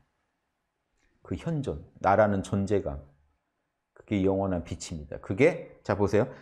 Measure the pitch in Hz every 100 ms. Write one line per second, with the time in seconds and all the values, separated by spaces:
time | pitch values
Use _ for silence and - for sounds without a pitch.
0 | _ _ _ _ _ _ _ _ _ _
1 | _ _ - 90 - 160 123 76 - -
2 | 92 98 107 98 92 101 98 104 82 69
3 | - _ _ _ _ _ _ _ _ _
4 | - 104 95 95 98 90 80 85 - 82
5 | 71 50 - 98 151 - - - - 98
6 | 101 104 120 -